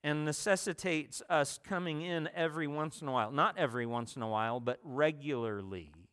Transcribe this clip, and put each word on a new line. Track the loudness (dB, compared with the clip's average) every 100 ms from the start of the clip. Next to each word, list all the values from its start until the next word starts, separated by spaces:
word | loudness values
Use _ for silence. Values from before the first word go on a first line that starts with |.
and | 2 2 2
necessitates | 0 2 2 2 -2 0 0 -2 -10 0
us | 2 2 -2
coming | -4 -2 -2 -2
in | 0 -2 -2
every | 0 0 0 -2
once | -2 -4 -4
in | 0
a |
while. | 2 2
Not | 4 2 4
every | 0 2 0
once | -2 -4 -4
in |
a | -2
while, | 0 0 0
but | -2 -2
regularly | -4 2 2 2 -4 -2 0 -2 -6 -8 -10 -18 -20